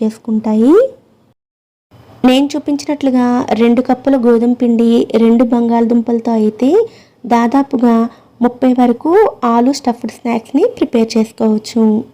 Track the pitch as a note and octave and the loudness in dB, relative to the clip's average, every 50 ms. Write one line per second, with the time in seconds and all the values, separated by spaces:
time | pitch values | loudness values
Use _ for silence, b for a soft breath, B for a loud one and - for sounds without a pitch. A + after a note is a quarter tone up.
0 | A3+ A3 A3 - - - A3 G#3+ A3 A3 G#3+ A3 A3+ C4 E4 G#4+ C5+ C5+ - - | -6 -6 -6 -8 -8 -6 -4 -4 -2 -2 0 2 4 4 4 4 2 0 -2 -10
1 | _ _ _ _ _ _ _ _ _ _ _ _ _ _ _ _ _ _ _ - | _ _ _ _ _ _ _ _ _ _ _ _ _ _ _ _ _ _ _ -20
2 | - - - - - B3+ B3+ C4+ C#4+ C#4+ - D4 - - C#4+ C#4+ - - D4 D4 | -20 -20 -8 -2 0 0 2 2 0 -2 -4 -6 -6 -4 -6 -4 -4 -6 -6 -4
3 | C#4 C4+ B3 B3+ B3 B3 B3 B3 - - - G#3+ A#3 A#3 A#3+ A3+ B3+ - B3+ C4 | -2 -2 0 0 0 0 0 -2 -2 -2 -2 0 2 2 2 2 0 0 -2 -4
4 | - C#4 C#4 C4 A3+ A#3+ A#3 A3+ A#3+ A#3+ B3 B3 B3+ A#3 A#3 A3+ A#3 A#3 A#3 A#3+ | -2 -2 -2 0 2 2 2 2 2 0 -2 0 0 0 0 2 2 2 2 0
5 | C4 - - A3+ A3+ A3+ A#3 A#3 B3+ A#3 A#3+ A#3+ A#3+ A#3 A#3 A#3 A#3 A3 A#3+ A#3+ | 0 0 0 2 2 4 4 2 2 2 0 0 0 0 0 0 0 0 0 0
6 | A3+ - A#3 A#3 A3+ B3 A3+ A3 G#3+ G#3+ G#3+ - B3 C4 E4 A4 A4+ A4+ B B | 0 -2 -4 -4 -2 -2 -2 0 0 -2 -2 -2 0 2 2 2 0 -2 B B
7 | B B B B - G#3+ A#3+ A#3 A#3 A#3 A#3 C#4 C#4 - - A#3 A#3+ A#3+ A#3 A3+ | B B B B -6 -2 0 0 0 0 0 0 -2 -2 -2 0 2 2 2 2
8 | A3+ B3 B B B B _ - A#3 B3 B3 - - B3+ B3 B3 B3 A#3+ A#3 A#3+ | 0 -2 B B B B _ -4 -4 -4 -2 0 0 0 2 2 2 0 0 -2
9 | - D4+ F4 G#4 A4 - - - - A#3 A#3 A#3 A#3+ C4 C#4+ - - B3+ A3+ A3+ | -2 0 2 2 2 2 0 -4 -4 -2 0 0 0 0 -2 -2 -4 -6 -6 -4
10 | - A3 - - - A#3+ A3+ A3+ - - - C#4 G4 B4+ - - D#4 C4 - A#3 | -8 -12 -10 -8 -6 -6 -6 -6 -6 -4 -2 0 0 0 -2 -2 -4 -2 0 0
11 | A3+ A3+ - A3+ A3 A3 - - A3+ A3 G#3+ G#3+ - - - A#3 A3 G#3+ G#3+ G#3+ | -2 0 0 -2 -2 -2 -4 -4 -2 0 -2 -2 -4 -4 -2 0 2 2 0 0
12 | C4 - | -4 -8